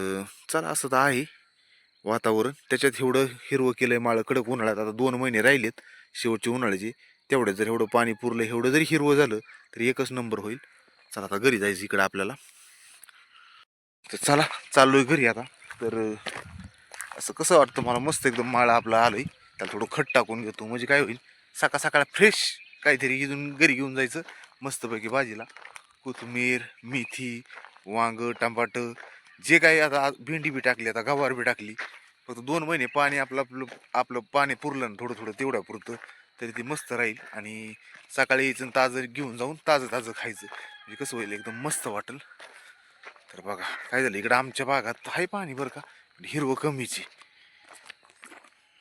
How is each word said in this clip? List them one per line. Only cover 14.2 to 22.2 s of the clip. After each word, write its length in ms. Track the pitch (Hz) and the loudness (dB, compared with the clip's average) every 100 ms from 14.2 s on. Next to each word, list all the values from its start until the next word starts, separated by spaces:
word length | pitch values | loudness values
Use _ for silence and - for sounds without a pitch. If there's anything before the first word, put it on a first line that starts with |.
| - 143 156 - - | 2 4 4 -2 2
चाललोय 300 | - 135 135 | 8 8 8
घरी 220 | 127 151 120 | 6 4 2
आता. 160 | 110 127 _ - - | 0 -6 _ -20 -8
तर 320 | 117 110 110 107 - - - - - _ - - - - | -4 -2 -2 -4 -10 -12 -14 -16 -18 _ -20 -16 -14 -10
असं 140 | - | -8
कसं 260 | 104 160 175 | -2 6 8
वाटतं 240 | 127 - | 8 4
मला, 160 | 120 123 | 0 0
मस्त 280 | 139 156 139 | 0 0 0
एकदम 240 | 120 120 | 0 0
माळं 220 | 120 120 | 4 6
आपलं 240 | 117 113 113 | 6 6 6
आलंय, 260 | 117 107 | 6 4
त्याला 500 | 151 - _ - 95 | -6 -12 _ -10 -8
थोडं 140 | 104 110 | -6 -6
खत 100 | - 143 | -4 2
टाकून 280 | 131 107 113 | 2 2 -2
घेतो, 240 | 110 104 110 | -8 -10 -8
म्हणजे 200 | 120 120 | -6 2
काय 140 | 143 | 2
होईल, 160 | 113 120 _ _ _ - | 2 -4 _ _ _ -2
सकाळ 180 | 151 143 | -2 0
सकाळ 240 | 156 147 143 | 0 0 0
फ्रेश 440 | - | 4